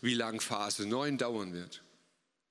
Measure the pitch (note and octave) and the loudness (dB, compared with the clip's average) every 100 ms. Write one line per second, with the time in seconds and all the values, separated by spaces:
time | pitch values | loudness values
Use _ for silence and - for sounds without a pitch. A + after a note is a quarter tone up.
0 | A#2 A#2+ A2+ A2 - G#2+ G#2 G2+ G#2 B2 | 2 2 2 0 0 0 0 0 0 2
1 | D3 C3+ A#2+ A2+ F#2+ F2 F2 - - - | 2 2 0 0 -2 -6 -8 -12 -18 -20
2 | _ _ _ _ _ | _ _ _ _ _